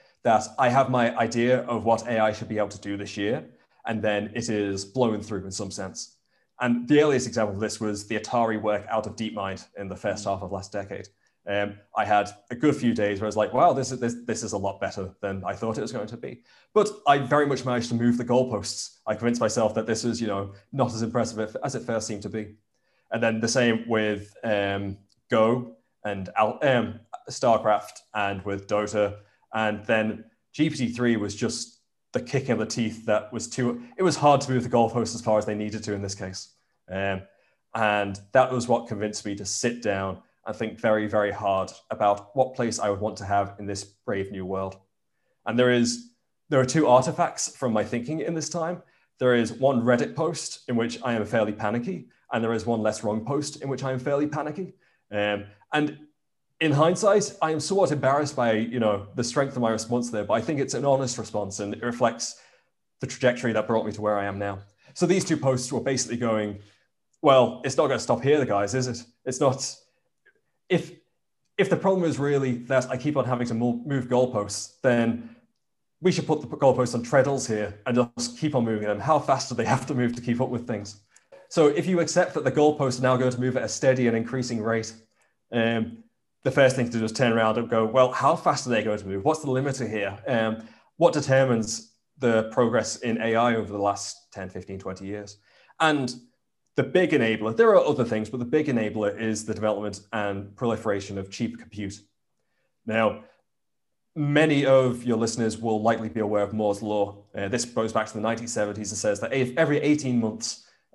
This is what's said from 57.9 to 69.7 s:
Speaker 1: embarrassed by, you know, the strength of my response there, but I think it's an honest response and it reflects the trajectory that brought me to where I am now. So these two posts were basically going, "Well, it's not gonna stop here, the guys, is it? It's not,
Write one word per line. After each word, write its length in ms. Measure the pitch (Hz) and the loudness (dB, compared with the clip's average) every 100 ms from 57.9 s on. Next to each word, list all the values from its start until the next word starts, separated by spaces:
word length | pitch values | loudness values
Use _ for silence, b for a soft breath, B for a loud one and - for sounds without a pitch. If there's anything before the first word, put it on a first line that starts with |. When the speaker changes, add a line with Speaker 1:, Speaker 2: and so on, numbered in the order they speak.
Speaker 1:
embarrassed 420 | 143 131 143 143 | 2 2 2 0
by, 180 | - 117 | 0 2
you 280 | 110 117 123 | 2 0 0
know, 260 | 110 101 101 | 2 0 -4
the 100 | 127 | -6
strength 300 | 120 147 139 | -2 0 0
of 80 | 127 | 0
my 80 | 113 | 0
response 400 | 110 - 123 120 | 0 -2 -2 -2
there, 140 | 110 | -4
but 100 | 98 | 0
I 60 | 113 | 0
think 180 | 117 147 | 0 -2
it's 160 | 131 | -2
an 100 | 127 | -2
honest 340 | 139 135 127 - | 2 2 0 -6
response 420 | 107 104 95 95 | -6 -6 -6 -6
and 120 | 101 | -6
it 80 | 101 | -6
reflects 580 | 120 120 117 - - - b b b _ _ - | -6 2 0 0 -10 -10 b b b _ _ -12
the 60 | 131 | -10
trajectory 460 | - - - 123 | 0 0 2 0
that 140 | 110 104 | 0 0
brought 180 | 113 107 | 0 0
me 60 | |
to 80 | 101 | -4
where 180 | 104 104 | -2 -2
I 60 | |
am 140 | 101 98 | -2 -4
now. 200 | 101 98 - b b | -6 -6 -14 b b
So 120 | - 170 | -2 2
these 180 | 190 | 2
two 120 | 180 151 | 2 0
posts 340 | 131 127 - | 2 0 -2
were 100 | 123 | -4
basically 360 | 139 131 - 120 | -2 -2 -4 -2
going, 420 | 117 110 104 98 b b b _ _ - | 0 0 -2 -6 b b b _ _ 0
"Well, 380 | 147 131 117 - | 6 6 6 0
it's 120 | 135 143 | -4 0
not 100 | 147 | 2
gonna 140 | 120 | 0
stop 220 | - 120 | 0 0
here, 160 | 131 151 | 4 2
the 80 | 123 | 4
guys, 280 | 101 101 | 0 0
is 140 | 131 127 | -2 -4
it? 160 | 117 - _ | -8 -12 _
It's 160 | 131 123 | -8 0
not, 320 | 139 127 - | 0 0 -8